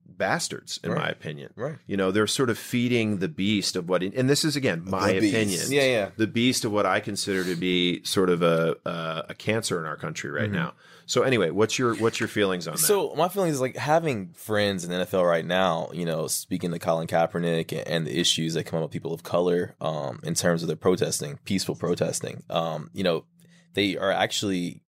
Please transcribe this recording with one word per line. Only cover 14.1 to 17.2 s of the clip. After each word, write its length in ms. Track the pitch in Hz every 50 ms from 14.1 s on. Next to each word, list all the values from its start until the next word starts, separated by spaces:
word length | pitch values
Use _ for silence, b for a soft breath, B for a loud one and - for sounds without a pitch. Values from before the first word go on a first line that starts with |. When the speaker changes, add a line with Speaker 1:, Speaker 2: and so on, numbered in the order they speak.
| 135 107 95 87 -
Speaker 2:
friends 500 | - - - 107 104 104 101 98 92 82
in 60 | 87
the 60 | 87
N 60 | 90 90
F 100 | - -
L 120 | 95 90
right 200 | 87 85 82 82
now, 460 | 85 87 92 95 92 82 82 - - -
you 120 | 80 87
know, 220 | 85 80 80 80 -
speaking 420 | - - - _ 92 90 87 87
to 80 | 82 85
Colin 300 | - 90 82 82 82 80
Kaepernick 640 | - 82